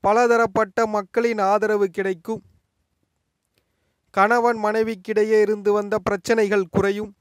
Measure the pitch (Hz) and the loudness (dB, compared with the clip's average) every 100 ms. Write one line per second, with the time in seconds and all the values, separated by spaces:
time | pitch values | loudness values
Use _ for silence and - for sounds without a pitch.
0 | - 220 240 233 226 208 208 - 226 214 | 2 2 4 2 2 0 -2 -2 -2 -2
1 | 190 233 240 220 190 208 208 208 196 185 | -4 -2 -2 0 0 0 0 0 0 -2
2 | 196 185 196 226 _ _ _ _ _ _ | -6 -6 -8 -10 _ _ _ _ _ _
3 | _ _ _ _ _ _ _ _ _ _ | _ _ _ _ _ _ _ _ _ _
4 | _ - 202 240 240 226 208 220 220 208 | _ 0 2 2 2 0 -2 -2 -4 -6
5 | 185 214 214 220 208 214 202 208 202 208 | -4 -2 2 2 2 0 0 0 -2 -4
6 | - 202 - 226 202 208 185 202 196 202 | -2 -4 -2 0 2 0 0 -2 0 -4
7 | 214 _ | -8 _